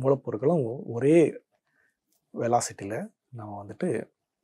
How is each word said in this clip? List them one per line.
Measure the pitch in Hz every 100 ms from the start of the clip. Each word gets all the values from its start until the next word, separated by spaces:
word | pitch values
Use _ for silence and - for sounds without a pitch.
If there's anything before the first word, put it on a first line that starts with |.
மூலப்பொருட்களும் | 131 135 - 107 131 170
ஒ-, | 113 135 -
ஒரே | 117 135 170 139 - _ _ _ _ _ _ _ _ _
வெலாசிட்டில | - 117 120 - - 98 117 208 _ _
நம்ம | 120 104 104
வந்துட்டு | 104 - 180 113 - _ _ _